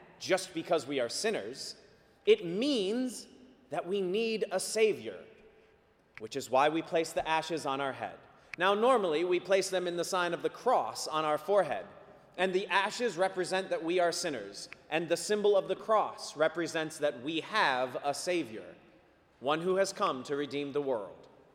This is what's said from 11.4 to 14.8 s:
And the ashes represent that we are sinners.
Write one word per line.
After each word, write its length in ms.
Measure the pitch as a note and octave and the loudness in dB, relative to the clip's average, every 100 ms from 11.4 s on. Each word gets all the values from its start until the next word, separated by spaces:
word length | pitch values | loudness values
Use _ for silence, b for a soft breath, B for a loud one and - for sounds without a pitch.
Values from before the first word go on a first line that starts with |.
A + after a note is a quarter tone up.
| - G3+ D#3 G2+ - - - - - - | 2 2 2 -2 -8 -16 -20 -20 -14 -2
And 160 | F#3+ | 0
the 140 | F#3 - | 0 2
ashes 500 | F#3 G3+ - A#3+ D#3+ | 4 4 4 0 2
represent 540 | F#3+ F#3 D#3+ F#3 F#3 | 2 2 0 -2 0
that 140 | E3+ | -2
we 160 | E3 F3+ | 2 4
are 100 | F3 | 4
sinners. 580 | D#3+ F3 B2+ G2+ G2+ - - | 2 -2 -4 -6 -12 -16 -18